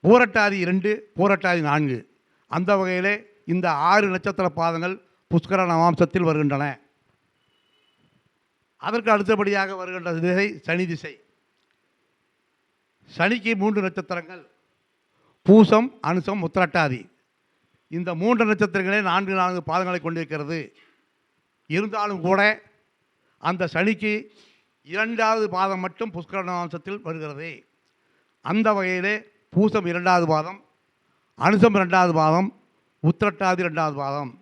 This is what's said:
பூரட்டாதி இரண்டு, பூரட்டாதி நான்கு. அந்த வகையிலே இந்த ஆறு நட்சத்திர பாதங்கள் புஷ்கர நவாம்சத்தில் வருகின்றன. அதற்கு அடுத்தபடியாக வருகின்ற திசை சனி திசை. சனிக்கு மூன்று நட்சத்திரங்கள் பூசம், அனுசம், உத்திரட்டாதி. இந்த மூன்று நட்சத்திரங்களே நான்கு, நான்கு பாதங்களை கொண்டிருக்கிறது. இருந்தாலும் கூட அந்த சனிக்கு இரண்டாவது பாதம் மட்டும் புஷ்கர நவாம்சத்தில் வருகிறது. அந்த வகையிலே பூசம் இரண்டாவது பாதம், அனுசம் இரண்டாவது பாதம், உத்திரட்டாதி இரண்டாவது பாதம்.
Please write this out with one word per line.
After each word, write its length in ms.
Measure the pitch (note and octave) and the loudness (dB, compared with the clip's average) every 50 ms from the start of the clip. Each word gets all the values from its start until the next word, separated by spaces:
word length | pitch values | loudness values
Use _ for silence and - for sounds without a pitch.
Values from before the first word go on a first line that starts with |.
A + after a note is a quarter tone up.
| - | 6
பூரட்டாதி 520 | D#3+ A3 B3 A#3+ A3 - A3+ G#3 G3+ G3 G3 F3+ | 6 6 6 6 4 2 0 0 2 0 0 -2
இரண்டு, 280 | E3+ F#3 F#3+ F3 G#3 G#3+ G#3+ G#3+ _ _ | 0 0 0 0 -2 -4 -4 -6 _ _
பூரட்டாதி 440 | - F3+ G3+ G3 F3+ - F#3 F3 F3 D#3 D3 | 0 2 2 2 2 0 0 0 0 0 0
நான்கு. 280 | C#3+ D3+ D3+ C#3 B2+ A2+ - _ _ _ _ _ _ _ _ _ - | 0 0 0 0 -2 -6 -8 _ _ _ _ _ _ _ _ _ -6
அந்த 140 | D#3+ F#3 F3+ G#3 G3 | -4 0 0 0 0
வகையிலே 360 | F#3+ F#3 F#3 F3+ F3+ G3 G#3 G#3+ A3+ _ _ _ _ - E3 | 0 -2 -2 -2 0 -2 -2 -2 -6 _ _ _ _ -4 -4
இந்த 120 | F#3 F3 F3 D#3+ C#3+ D3 E3+ | -2 0 0 -2 0 2 4
ஆறு 160 | F#3+ G#3 G#3+ G3+ F#3 | 4 4 4 2 -2
நட்சத்திர 320 | F#3 - G3+ F3+ D3+ F#3 F3+ D3 E3 | -4 -4 -6 -4 -2 -2 -2 -2 -2
பாதங்கள் 360 | E3 E3+ E3 E3 E3 F3+ F#3+ - _ _ _ _ _ _ F3 | -2 -2 -2 -2 -4 -6 -8 -8 _ _ _ _ _ _ 0
புஷ்கர 340 | E3+ - - F#3 F#3+ F#3 F3 E3+ | 0 0 2 0 0 2 2 2
நவாம்சத்தில் 560 | E3 E3 F3 E3+ - F3 D3+ - F#3+ F3 D#3+ | 4 4 4 4 4 0 0 2 0 0 2
வருகின்றன. 340 | D#3 D3+ D3+ C#3+ C#3+ C#3 C#3+ D3 C3 - _ _ _ _ _ _ _ _ _ _ _ _ _ _ _ _ _ _ _ _ _ _ _ _ _ _ _ _ _ _ _ _ _ _ _ _ _ _ _ _ - D#3 | 0 0 0 -2 -2 -2 -4 -4 -6 -10 _ _ _ _ _ _ _ _ _ _ _ _ _ _ _ _ _ _ _ _ _ _ _ _ _ _ _ _ _ _ _ _ _ _ _ _ _ _ _ _ -8 -6
அதற்கு 220 | G#3+ A#3+ A3 A3 A3 | -4 -4 0 2 2
அடுத்தபடியாக 600 | G#3 G3+ F#3 A3 G3 G#3 G3 G3+ G3 F#3+ F#3+ G3 F#3 | 2 4 2 0 0 2 0 0 0 -2 -2 -4 -10
வருகின்ற 320 | F#3 F3+ F#3 F#3 E3+ F3 E3+ E3 E3 | -10 -10 -10 -8 -6 -4 -4 -2 0
திசை 240 | F3+ F3+ F#3 G3 G#3 G#3 D3 _ | 0 2 2 0 -2 -4 -8 _
சனி 180 | - E3 F3 F#3 E3+ E3 | -4 -2 -2 -2 -2 -4
திசை. 200 | D3+ - D#3 C3+ - _ _ _ _ _ _ _ _ _ _ _ _ _ _ _ _ _ _ _ _ _ _ _ _ _ _ _ _ _ _ _ _ _ _ _ _ _ _ - | -8 -10 -14 -16 -18 _ _ _ _ _ _ _ _ _ _ _ _ _ _ _ _ _ _ _ _ _ _ _ _ _ _ _ _ _ _ _ _ _ _ _ _ _ _ -4
சனிக்கு 360 | - E3+ G3 A3+ A#3+ F#3+ A3+ A3+ G3 | -2 0 0 0 -2 -2 -4 -2 0
மூன்று 200 | F#3+ G#3+ G#3+ G#3 G3 | 0 -2 0 -2 -4
நட்சத்திரங்கள் 560 | F#3+ E3 - F3+ _ F#3 F3 E3+ D#3+ F#3 F3 D3 _ _ _ _ _ _ _ _ _ _ _ _ _ _ _ _ _ _ _ _ | -4 -6 -8 -10 _ -10 -10 -10 -14 -20 -20 -20 _ _ _ _ _ _ _ _ _ _ _ _ _ _ _ _ _ _ _ _
பூசம், 420 | - G3 G#3+ A3 D#3+ A3+ G#3+ A#3 C4 - - - D3 | 8 8 8 10 8 6 2 2 0 -6 -8 -6 -4
அனுசம், 340 | E3+ F#3 D3+ - G3 G#3 F3 | -4 -2 -4 -4 -6 -6 -6
உத்திரட்டாதி. 540 | E3 - G3 F#3 D#3+ - F3+ D#3+ D3 B2+ A#2+ F#2+ - _ _ _ _ _ _ _ _ _ _ _ _ _ _ _ _ D#3 | -4 0 0 -2 0 0 0 0 0 -2 -6 -10 -16 _ _ _ _ _ _ _ _ _ _ _ _ _ _ _ _ -8
இந்த 140 | E3 F3+ E3+ F3 D#3+ | -8 -6 -6 -6 -2
மூன்று 240 | F3+ A3 B3 A3+ A#3 G#3+ | 0 0 2 2 2 2
நட்சத்திரங்களே 500 | G#3+ - G#3 G3 E3+ G3 F#3+ F#3 G3 G#3+ G#3 F#3+ | 2 2 0 0 0 -2 -2 0 0 0 0 0
நான்கு, 240 | E3+ F#3 G3+ F#3 F#3+ F#3+ | 0 0 -2 -2 -2 0
நான்கு 200 | F#3 F3+ F3+ F3 D3+ D3 | 0 0 -2 -4 -6 -4
பாதங்களை 300 | D#3 F3+ F#3+ F3+ F3+ F3+ | -2 -2 -2 -2 -4 -4
கொண்டிருக்கிறது. 580 | C#3+ E3+ E3 E3 E3 C3+ D3+ D3+ D3 C#3+ E3 E3 C#3 G#2 _ _ _ _ _ _ _ _ _ _ _ _ _ _ _ _ _ _ _ _ | -4 -6 -6 -6 -6 -6 -8 -8 -6 -6 -8 -8 -8 -12 _ _ _ _ _ _ _ _ _ _ _ _ _ _ _ _ _ _ _ _
இருந்தாலும் 520 | D3+ F3 G#3 G#3+ G3+ A3 G#3 G#3 G3+ F#3 D#3+ | -4 -4 -4 -4 -4 -4 -4 -4 -4 -4 -2
கூட 140 | F3 F#3+ G3 G3+ G#3 G#3+ - _ _ _ _ _ _ _ _ _ _ _ _ _ _ _ _ - D3+ | 0 2 4 4 2 2 0 _ _ _ _ _ _ _ _ _ _ _ _ _ _ _ _ -4 -4
அந்த 200 | F3+ F3 F3+ E3 - | -2 -2 -4 -4 -2
சனிக்கு 380 | E3 F#3 G#3 A3 - G#3 G#3+ G#3 G#3+ - - _ _ - _ _ _ _ _ _ _ _ C#3+ E3 | 0 0 0 0 0 -2 -4 -4 -4 -6 -12 _ _ -20 _ _ _ _ _ _ _ _ -12 -4
இரண்டாவது 520 | G3 A3 A3+ A#3 A3 A3+ A3 A3 A3+ G#3+ G3+ F3 | -4 -4 -4 -2 0 0 2 2 0 0 -2 -2
பாதம் 260 | F3+ F#3+ G3 G3 F#3 F#3 | -2 -2 -2 -2 -4 -6
மட்டும் 280 | F#3 - - A3+ A3+ E3 | -8 -6 -8 -10 -8 -8
புஷ்கர 280 | E3+ E3+ _ - G3 F#3 F3 | -12 -14 _ -8 -8 -6 -6
நவாம்சத்தில் 540 | F3+ F3 F3 E3+ E3+ E3+ E3 F#3+ G3 G#3 - | -6 -6 -6 -8 -10 -12 -12 -12 -12 -12 -10
வருகிறது. 440 | E3 E3 D#3+ D#3 D3+ D3 C#3 D#3+ E3 D3 A#2 _ _ _ _ _ _ _ _ _ _ _ _ _ _ _ _ _ B2+ E3+ | -10 -10 -10 -10 -12 -12 -12 -14 -14 -16 -18 _ _ _ _ _ _ _ _ _ _ _ _ _ _ _ _ _ -2 0
அந்த 160 | G#3+ A3+ A3 G#3+ | 2 2 2 2
வகையிலே 380 | G3 F#3+ F#3 F#3 F3+ F3+ G3 G#3+ G#3+ G#3+ _ _ _ _ _ - | 0 0 -2 -2 -2 -2 -2 -4 -4 -8 _ _ _ _ _ 0
பூசம் 340 | F3 G3+ G#3+ - A3 F#3+ F3 E3+ | 2 2 2 2 0 -2 -2 -4
இரண்டாவது 340 | F3 F3+ F#3 F#3 F3+ E3+ D#3+ D#3+ | -2 0 2 2 2 2 2 0
பாதம், 260 | D3+ D#3 E3+ F#3+ G3 _ _ _ _ _ _ _ _ _ _ _ _ _ _ _ - - | 0 -2 -4 -12 -16 _ _ _ _ _ _ _ _ _ _ _ _ _ _ _ 0 2
அனுசம் 300 | E3 G#3 G3+ F#3 A#3 G3+ G3 | 2 4 6 6 6 6 4
இரண்டாவது 360 | F#3+ F3 F3+ F#3 F3+ F3+ E3 D#3+ D#3 | 0 2 4 4 4 4 4 2 2
பாதம், 260 | D#3 D#3 F3 F#3+ G3 - _ _ _ _ _ _ _ _ _ - | 4 4 2 0 -2 -4 _ _ _ _ _ _ _ _ _ 0
உத்திரட்டாதி 600 | D#3 E3+ - G#3+ G#3 F3 - G3 F#3 F#3 F3 F3+ | 0 0 2 0 -2 -2 -2 0 0 0 0 -2
இரண்டாவது 300 | F3 D#3 D#3 D#3+ D#3 D3 C#3 C#3+ | -4 -2 -2 -2 -2 -2 -4 -6
பாதம். 280 | C#3 C#3 D3 C#3+ B2+ A2+ - | -6 -6 -6 -8 -10 -14 -18